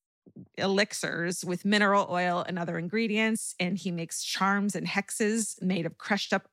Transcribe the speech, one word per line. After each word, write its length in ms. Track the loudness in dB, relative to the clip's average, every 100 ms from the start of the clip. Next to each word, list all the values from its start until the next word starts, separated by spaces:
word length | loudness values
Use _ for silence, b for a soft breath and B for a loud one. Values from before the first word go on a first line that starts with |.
| _ _ -20 -20 -12 -2
elixirs 840 | 2 2 2 -2 -4 -2 -2 -2
with 200 | -4 -2
mineral 420 | 2 4 6 4 4
oil 340 | 2 2 0 -2
and 120 | -4
other 200 | -4 -4
ingredients. 760 | -2 0 0 2 2 0 -4 -4
And 200 | -2 -2
he 120 | -2
makes 320 | -4 -6 -6
charms 540 | -4 0 2 2 0 -2
and 100 | -2
hexes 720 | -2 -2 0 0 0 -2 -2
made 240 | -2 0 -2
of 120 | -6
crushed 340 | -2 -2 0
up, 160 | -2 -2